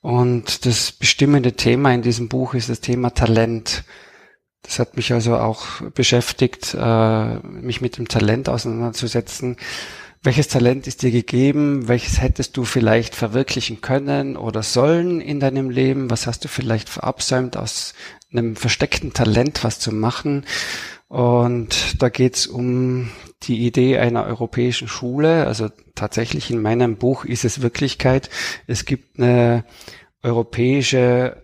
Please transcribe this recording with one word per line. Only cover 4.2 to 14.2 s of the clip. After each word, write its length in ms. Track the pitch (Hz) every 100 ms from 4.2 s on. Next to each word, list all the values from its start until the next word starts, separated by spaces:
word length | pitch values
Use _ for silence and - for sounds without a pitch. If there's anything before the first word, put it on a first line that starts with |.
| _ _ _ _
Das 180 | - -
hat 160 | 123 -
mich 160 | 113
also 240 | 120 113 117
auch 440 | 113 110 - - -
beschäftigt, 840 | - 123 123 - - 127 - - -
äh, 560 | 117 113 110 110 110 110
mich 420 | - - 123 113
mit 160 | 123 -
dem 100 | 113
Talent 400 | 120 104 113 135
auseinanderzusetzen. 1080 | 123 123 113 120 113 120 120 - - 127 120 - - - - - _
Welches 280 | - 123 143
Talent 380 | 131 123 131 127
ist 140 | -
dir 100 | 127
gegeben? 760 | 117 113 127 135 147 147 139 113
Welches 340 | 120 - -
hättest 360 | 127 - 127 -
du 80 | 120
vielleicht 500 | 131 113 110 113 -
verwirklichen 680 | 113 113 135 - - 110
können 540 | - 135 139 143